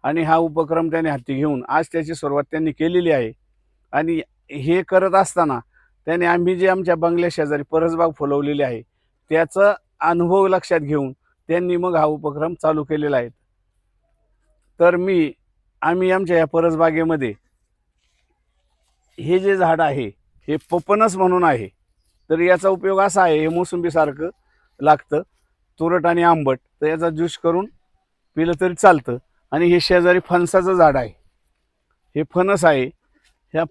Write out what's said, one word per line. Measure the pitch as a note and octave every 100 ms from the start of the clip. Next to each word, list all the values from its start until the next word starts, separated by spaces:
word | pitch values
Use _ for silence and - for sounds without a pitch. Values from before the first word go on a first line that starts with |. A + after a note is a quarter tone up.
आणि | C3 D#3+
हा | D#3+ E3
उपक्रम | E3 D#3 D#3 E3 E3
त्यांनी | D#3+ D#3+
हाती | C#3 A#2+
घेऊन | C3+ D3+ C3+ B2
आज | D3 E3
त्याची | E3 D#3 E3
सुरुवात | D3 C#3+ C#3+
त्यांनी | D#3 D#3+
केलेली | - D#3+ F3+ E3+
आहे. | C#3+ A2+ C3 _ _ _ _ _
आणि | C3+ D#3+ E3 - _ -
हे | C#3+ C#3 F3+
करत | F3+ F#3 F#3+ F#3+
असताना | G3 - D#3+ A#2+ - _ _ _ -
त्यांनी | E3+ F3
आम्ही | F3 F3 F#3
जे | F#3+
आमच्या | F#3 F3 E3+
बंगल्या | E3+ E3+ F3
शेजारी | - D3 D3 C#3+
परसबाग | D#3+ E3 E3 E3 D3
फुलवलेली | C#3+ C#3+ C#3+ D3
आहे | C3 A2+ - _ _ _ -
त्याचा | D#3 E3 F#3+ G3+ G3+ _ -
अनुभव | D#3 E3+ F3 F#3+ F#3+
लक्षात | F#3 - E3+
घेऊन | C#3+ D3+ C3+ C3+ _ _ -
त्यांनी | E3+ F3+ F3
मग | F3+ E3
हा | D3+
उपक्रम | D3+ D3+ C#3+ D#3+
चालू | E3+ D#3 D#3
केलेला | C#3+ D3+ D3 C3
आहे. | A#2+ - _ _ _ _ _ _ _ _ _ _ _ _ _ -
तर | E3+ F3
मी, | F#3 F3+ D3+ - _ _ _ -
आम्ही | D#3+ F3+ F#3
आमच्या | F#3 F3+ E3+
या | D#3+
परसबागेमध्ये | E3 E3 D#3+ E3 D#3 E3 D#3 B2+ G2+ _ _ _ _ _ _ _ _ _ _ _ _ _ _ _ _ _ -
हे | D#3 F#3
जे | G3 F#3+
झाड | E3+ E3
आहे | D#3 C#3 A2 - _ _ -
हे | D#3 -
पपनस | F3 - G#3 A3 F#3
म्हणून | F#3 F3+
आहे. | E3+ B2+ G2 _ _ _ _ _ -
तर | D#3+
याचा | F3 F3+ G3
उपयोग | F#3 F#3+ F#3+
असा | G3 F#3
आहे, | F3+ D3+
हे | D#3
मोसंबीसारखं | E3+ F3 F3 E3+ D#3 D#3 C#3 E3 - _ _ _ -
लागतं, | C#3+ D3 - C#3+ G#2 _ _ _ _ -
तुरट | E3 F3 E3
आणि | E3+
आंबट, | E3+ D#3+ C3+ C3 _ -
तर | D3+
याचा | D#3+ E3+
ज्यूस | D#3 E3 -
करून | E3+ E3+ G#3+ _ _ _ _ _ _ -
पिलं | E3 D#3+
तरी | F#3
चालतं. | F3 G3+ D#3+ B2+ A#2+ _ _ -
आणि | D3 F3
हे | F3
शेजारी | - F3+ F3 F3+
फणसाचं | - F3 F3 F#3+ F#3
झाड | F#3 D#3 C3+
आहे, | A2+ - _ _ _ _ _ _ _ _ _ D3
हे | D#3
फणस | F3 F#3+ G3+ E3
आहे. | C#3 B2+ - _ _ _ _ _
ह्या | D#3 D#3+